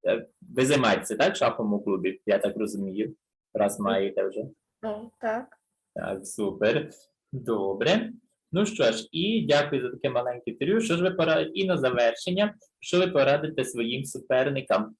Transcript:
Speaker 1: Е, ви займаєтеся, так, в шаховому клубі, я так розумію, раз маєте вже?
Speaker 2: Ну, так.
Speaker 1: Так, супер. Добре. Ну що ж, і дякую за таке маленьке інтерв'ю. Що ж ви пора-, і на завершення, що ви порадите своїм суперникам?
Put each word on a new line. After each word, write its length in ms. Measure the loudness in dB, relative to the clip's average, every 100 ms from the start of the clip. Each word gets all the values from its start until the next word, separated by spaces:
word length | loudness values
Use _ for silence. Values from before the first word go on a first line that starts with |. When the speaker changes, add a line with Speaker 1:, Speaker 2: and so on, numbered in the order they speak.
| 0
Speaker 1:
Е, 200 | -2 -4 _
ви 240 | -8 0 2
займаєтеся, 500 | 4 4 2 0 0
так, 180 | 0
в 40 | 2
шаховому 420 | 0 0 -2 -2
клубі, 380 | 0 -2 -2 -4 0
я 140 | 2
так 180 | 2 -2
розумію, 580 | -6 -4 -6 -4 -6 -6 _ _ _
раз 260 | 0 0 0
маєте 480 | 0 0 0 0 -2
вже? 160 | -4 -10 -12 _ _
Speaker 2:
Ну, 300 | -8 -8 -12 _
так. 380 | -6 -4 -8 _ _ _ _ -10
Speaker 1:
Так, 320 | -6 -8 -8
супер. 640 | -4 -4 0 2 2 -2 -14 _ _ _
Добре. 800 | -10 -4 -2 -2 0 2 2 0 -12 _ _ _
Ну 140 | -2 -2
що 180 | 2
ж, 240 | 2 2 -6
і 340 | -4 0 0 2
дякую 360 | 2 2 -2
за 80 | -4
таке 200 | -4 -2
маленьке 420 | 0 -2 -6 -8
інтерв'ю. 300 | -4 0 2
Що 140 | 2 2
ж 80 |
ви 80 | 0
пора-, 300 | 2 2 2
і 260 | 0 -2 0
на 100 | 2
завершення, 800 | 2 4 2 2 -2 0 0 -2 _ _
що 200 | -2 2
ви 80 | 2
порадите 580 | 4 4 4 0 -4 -4
своїм 400 | -2 -4 -4 -6
суперникам? 920 | -12 0 2 2 -2 0 0 0 -10